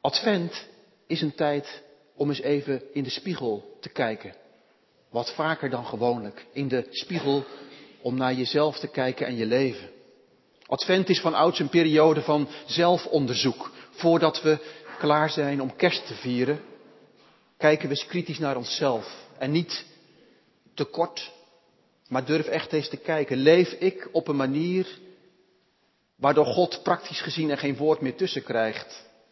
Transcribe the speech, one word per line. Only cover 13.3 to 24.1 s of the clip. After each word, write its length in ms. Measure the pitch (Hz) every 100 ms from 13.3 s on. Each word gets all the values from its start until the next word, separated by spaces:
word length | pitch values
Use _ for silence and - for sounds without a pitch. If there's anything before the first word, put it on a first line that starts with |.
| 123 135 - - - -
Voordat 500 | - 170 165 160 -
we 160 | 156 151 - - - -
klaar 320 | 151 151 156
zijn 320 | 156 143 143
om 140 | 131 -
kerst 320 | 180 - -
te 60 |
vieren, 480 | 110 127 123 127 151 - - - - _ _ _ _ _ _
kijken 320 | 151 151 147
we 60 | 143
eens 100 | -
kritisch 340 | 175 170 151
naar 180 | 147 127
onszelf. 680 | 120 - 143 113 101 - - -
En 140 | 131
niet 340 | 156 170 - - - _ _ _ _ _ _ _
te 100 | -
kort, 480 | 147 - 170 - - - _ _ _ _ _ _ _
maar 180 | 127 131
durf 200 | 156 -
echt 280 | 156 -
eens 160 | 156 143
te 80 | 143
kijken. 400 | - 160 143 127
Leef 340 | 139 170 170
ik 380 | - 185 - -